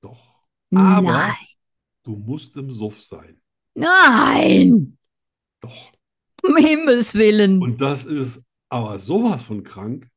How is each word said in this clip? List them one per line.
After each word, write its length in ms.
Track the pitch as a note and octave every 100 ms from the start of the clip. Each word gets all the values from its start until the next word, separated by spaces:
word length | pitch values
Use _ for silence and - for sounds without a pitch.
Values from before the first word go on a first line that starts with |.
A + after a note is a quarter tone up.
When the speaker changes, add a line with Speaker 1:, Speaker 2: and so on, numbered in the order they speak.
| -
Speaker 1:
Doch. 300 | - _ _ _ _ _ F#3+
Aber 360 | F#3+ F#3+ F3+
Speaker 2:
Nein. 220 | E3 G#3 - - _ _ _ _ _
Speaker 1:
du 120 | - G#2+
musst 400 | G#2 D3 - D3
im 120 | C3+
Suff 300 | A#2 G#2+ G#2
sein. 400 | - E2+ D#2+ _ _ _ _
Speaker 2:
Nein. 1200 | - D#4+ F#4 E4+ A3+ - - - - - A#3+ C#3 - _ _ _ _ _ _
Speaker 1:
Doch. 300 | A#2+ - - _ _ _ _ _
Speaker 2:
Um 120 | F#4 D4+
Himmels 580 | D4+ D#4 D#4+ A#3+ A#3 G#3
Willen. 440 | G#3+ G#3+ G3+ F#3+
Speaker 1:
Und 200 | F3 A#2+
das 240 | C3+ C#3 -
ist 340 | D3 B2+ A2+ _ _ _
aber 300 | B2+ G#2+ G2+
sowas 420 | F#2 F3+ A#3 D#3
von 220 | - G#2+
krank. 440 | - - G2+ C#3 -